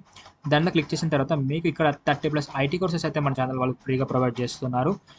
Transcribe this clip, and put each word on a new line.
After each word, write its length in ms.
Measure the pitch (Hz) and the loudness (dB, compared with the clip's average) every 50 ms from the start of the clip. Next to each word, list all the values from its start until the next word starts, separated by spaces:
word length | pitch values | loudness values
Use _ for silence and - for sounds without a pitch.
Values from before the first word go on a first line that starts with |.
| - _ - - - - - _ - 147 | -4 _ -20 -20 -20 -20 -16 _ -2 2
దాన్ని 200 | 147 151 165 180 - | 2 4 4 4 2
క్లిక్ 120 | 165 147 - | 2 0 0
చేసిన 160 | - 147 170 160 180 | -2 -2 0 0 2
తర్వాత 200 | 175 170 170 165 147 135 131 | 2 2 2 0 0 0 0
మీకు 180 | 143 165 170 170 | -2 0 -2 -2
ఇక్కడ 160 | 139 - 165 147 135 - - | 0 2 2 2 2 0 0
థర్టీ 200 | - - 139 - 151 151 | 0 0 2 0 -2 -2
ప్లస్ 140 | 151 143 - - 135 139 | -2 -4 -2 -2 -2 -2
ఐటీ 140 | 143 170 180 | 0 0 0
కోర్సెస్ 240 | 185 180 165 165 165 | -2 0 -2 -2 -2
అయితే 120 | 156 139 156 143 | -2 -2 0 0
మన 80 | 139 131 135 | 0 0 0
ఛానల్ 200 | 131 127 131 131 | -2 -2 0 0
వాళ్ళు 140 | 127 127 123 - - | 0 -2 -2 -4 -4
ఫ్రీగా 200 | 135 131 131 135 127 | -2 0 0 0 0
ప్రొవైడ్ 240 | - 127 127 123 117 120 | 0 2 2 0 0 -2
చేస్తున్నారు. 500 | 123 120 - - 139 127 123 123 131 165 196 - _ - - | -4 -4 -4 -6 -4 -2 0 0 0 0 0 -2 _ -16 -20